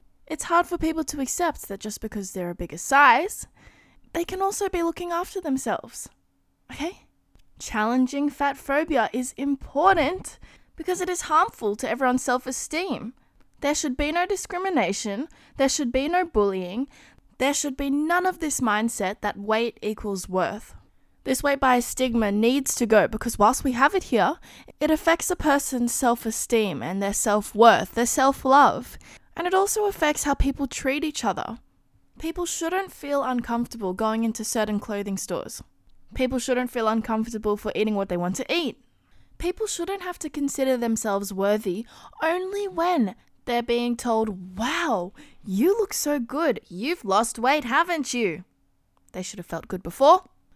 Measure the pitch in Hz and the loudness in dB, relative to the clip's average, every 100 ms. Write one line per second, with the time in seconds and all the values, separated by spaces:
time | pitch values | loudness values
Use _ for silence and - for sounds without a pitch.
0 | _ _ - 311 - 339 349 339 311 320 | _ _ -10 -8 0 0 2 -2 -2 -2
1 | - 302 262 - 349 - - 196 214 - | -4 -6 -6 -2 -2 -4 -10 -10 -10 -10
2 | 220 214 190 185 175 175 170 175 - 277 | -10 -8 -8 -8 -8 -8 -10 -10 2 6
3 | 285 240 370 - - _ - - _ _ | 8 6 2 -6 -16 _ -20 -20 _ _
4 | _ 339 339 370 392 403 392 349 339 330 | _ -6 -4 -2 -2 0 -2 0 -2 -2
5 | 349 339 359 392 330 269 233 190 - - | -4 -4 -4 -6 -2 -2 -2 -4 -6 -14
6 | - _ _ _ _ _ - - 330 - | -16 _ _ _ _ _ -14 -8 -6 -8
7 | _ _ _ _ _ - - 214 214 254 | _ _ _ _ _ -16 -6 -2 0 2
8 | 254 277 285 - 285 - - 285 339 269 | 0 0 -2 0 -2 -2 -2 0 2 2
9 | 214 254 247 - 277 277 - 277 370 349 | 0 -2 -6 -4 -2 -4 -4 2 4 4
10 | 277 370 - - - - _ - 339 359 | 2 -2 -10 -18 -20 -20 _ -10 -4 -4
11 | 359 349 - 311 427 - 214 208 247 240 | -2 -4 2 4 4 0 -4 -2 -2 0
12 | 254 254 - 254 262 - - 311 370 208 | 2 2 2 0 -2 -8 -4 -4 -4 -4
13 | 226 - _ _ _ _ 285 302 294 254 | -8 -14 _ _ _ _ -2 0 -2 -2
14 | 294 339 370 381 - 349 381 311 180 202 | 0 0 0 -2 -4 -4 0 2 2 0
15 | 214 202 320 - - - 269 - 247 262 | -4 -6 -8 -12 -10 0 0 0 -2 0
16 | 294 349 339 214 202 190 175 214 277 - | 0 0 0 2 2 0 -4 -6 -6 -10
17 | - _ _ - 269 285 285 262 285 285 | -20 _ _ -2 0 0 -4 -4 -2 0
18 | 311 349 370 - 302 - 233 208 226 - | 2 2 0 -2 -4 -2 0 0 0 -2
19 | 190 214 208 196 202 220 233 - 208 214 | -4 -4 -6 -4 -2 0 0 -4 -6 -6
20 | 214 190 185 185 160 220 - - - _ | -6 -6 -2 -2 0 -4 -12 -20 -20 _
21 | _ _ - 262 285 277 262 247 - - | _ _ -4 0 0 2 4 2 2 -2
22 | 254 233 208 202 233 269 269 - 226 214 | 0 2 2 4 4 2 0 -2 6 6
23 | 160 214 240 - 208 254 277 240 285 392 | 6 0 -4 4 4 4 0 2 2 2
24 | - 226 208 339 - - - - 302 311 | 0 2 2 0 -10 -20 -16 -2 0 2
25 | 330 339 - 359 302 277 - 254 240 - | 2 2 0 0 2 2 2 -2 -2 2
26 | 247 233 226 - - 226 208 - 135 190 | 2 2 -2 -6 0 2 2 -2 -4 -4
27 | 196 - - 214 - 208 233 262 - 233 | -2 0 2 2 2 8 10 8 4 0
28 | 240 - 269 269 262 277 247 - 247 - | 0 4 2 2 6 8 8 4 -6 -16
29 | - - _ - 349 370 403 427 415 - | -20 -20 _ -6 0 2 2 0 -2 0
30 | 302 294 294 269 277 262 277 - 269 294 | 0 0 0 2 2 0 -4 -4 -2 -2
31 | 302 - 226 - - 233 _ _ _ _ | -2 -4 -4 -2 -6 -10 _ _ _ _
32 | _ - 320 339 339 - 330 381 381 - | _ -10 -8 -6 -6 -4 -2 -2 -4 -8
33 | 285 285 254 247 233 233 240 233 190 190 | -4 -2 0 -2 -2 -4 -4 -6 -6 -2
34 | 220 226 226 220 214 226 214 202 - 202 | -2 0 -2 -4 -4 -2 -2 -2 -4 -6
35 | 208 190 - 170 - - - _ _ - | -6 -6 -6 -6 -6 -14 -18 _ _ -20
36 | - - 254 254 262 247 247 240 220 226 | -10 -2 -2 0 0 -2 -2 0 0 0
37 | 220 220 226 220 214 208 208 - 220 202 | 0 -2 -2 -4 -2 -2 -2 -2 0 0
38 | 196 175 175 190 - 349 285 - _ _ | -2 -2 -2 -4 -2 -2 -2 -6 _ _
39 | _ - - - 349 - 427 - 339 392 | _ -20 -18 -6 -4 -4 -4 -4 -6 -6
40 | 370 - 311 302 277 - 269 247 233 220 | -8 -8 -8 -4 -2 0 0 2 0 -2
41 | 214 202 202 190 196 214 208 185 - - | -2 -2 -2 -2 2 2 0 -6 -8 -16
42 | - - 320 359 370 403 403 359 349 339 | -20 -4 -2 0 -2 -4 -4 -2 0 2
43 | 202 - _ _ - 240 240 240 240 233 | 0 -4 _ _ -4 -2 0 0 0 -2
44 | 247 220 220 190 185 185 240 339 330 202 | 0 0 0 -4 -10 -6 -4 -2 0 -2
45 | 180 - - - 208 190 339 453 392 - | -4 -10 -20 -16 -4 2 4 4 0 -2
46 | 294 294 233 277 330 190 - 175 254 254 | -2 -2 -2 -2 0 -2 -6 -8 -6 -4
47 | 196 196 233 - 247 302 233 277 339 330 | 0 2 2 0 2 2 2 0 0 -2
48 | 254 240 202 156 - _ _ _ _ _ | -2 -2 -2 -4 -12 _ _ _ _ _
49 | _ - 185 202 - 165 - 180 170 - | _ -12 -10 -12 -10 -10 -8 -10 -6 4
50 | 277 370 - _ _ | 8 8 4 _ _